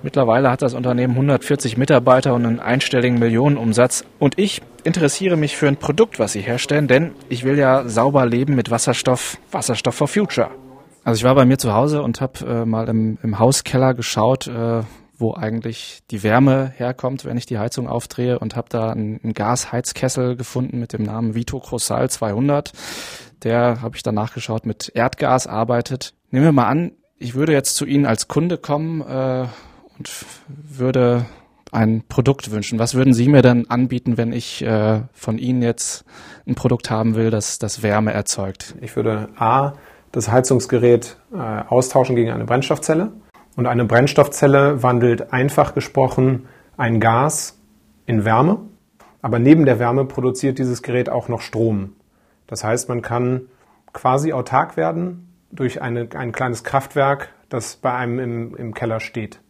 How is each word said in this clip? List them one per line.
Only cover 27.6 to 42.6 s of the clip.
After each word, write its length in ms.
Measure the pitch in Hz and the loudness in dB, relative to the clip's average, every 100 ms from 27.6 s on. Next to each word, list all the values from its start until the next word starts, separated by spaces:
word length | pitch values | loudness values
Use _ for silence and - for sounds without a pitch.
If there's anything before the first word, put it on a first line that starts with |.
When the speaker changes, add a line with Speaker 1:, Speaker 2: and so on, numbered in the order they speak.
| 135 - | 0 -4
Speaker 1:
zu 100 | 147 | 0
Ihnen 180 | 143 139 | 2 2
als 220 | 110 - | 0 -2
Kunde 320 | - 165 170 | -2 -2 -4
kommen, 420 | - 147 160 160 | -4 -4 -2 -6
äh, 460 | 139 131 131 131 123 - - - - _ | -6 -4 -2 -2 -6 -10 -20 -20 -20 _
und 140 | 131 - - - _ | -16 -16 -18 -20 _
würde 800 | 139 151 135 127 131 123 120 120 - _ _ - | -20 -18 -4 0 2 4 2 -2 -10 _ _ -8
ein 320 | 110 110 113 - | 0 2 0 -2
Produkt 440 | - 123 139 - | 0 2 0 -2
wünschen. 260 | 107 101 113 | -6 -4 -2
Was 160 | 117 | -2
würden 220 | 127 131 117 | 2 4 6
Sie 120 | 123 | 6
mir 140 | 143 | 8
denn 260 | 123 123 117 | 8 6 0
anbieten, 480 | 120 127 127 - 117 | 0 0 -2 -4 -2
wenn 160 | 117 | -2
ich, 320 | 120 - - | -4 -8 -8
äh, 380 | - 110 107 110 123 | -2 0 2 0 -2
von 280 | _ - 110 | _ -6 -4
Ihnen 240 | 123 127 | -2 0
jetzt 420 | 117 117 - - _ - - - - | 0 -2 -6 -10 _ -20 -20 -18 -8
ein 80 | |
Produkt 380 | 127 117 120 - | -2 0 0 -2
haben 240 | 110 113 110 | -2 0 0
will, 160 | 113 | 0
das, 260 | 110 101 - | 0 -4 -8
das 240 | 107 - | -8 -4
Wärme 320 | 107 104 110 | 0 0 0
erzeugt? 600 | 107 101 - 98 95 - - | -2 -4 -6 -6 -10 -16 -16
Speaker 2:
Ich 160 | 120 - | -10 -4
würde 340 | 113 107 107 - | -2 -2 -6 -2
A, 340 | 113 131 143 143 - - _ | 0 2 0 -6 -20 -20 _
das 180 | - 110 | -6 2
Heizungsgerät, 840 | 120 127 127 - 123 120 120 120 - _ | 2 4 0 2 2 4 4 2 -18 _
äh, 40 | 208 117 107 - | -10 -6 -6 0
austauschen 480 | 123 127 139 127 120 | 0 2 2 2 2
gegen 140 | 113 | 0
eine 160 | 117 113 | -2 -2
Brennstoffzelle. 640 | 123 | -2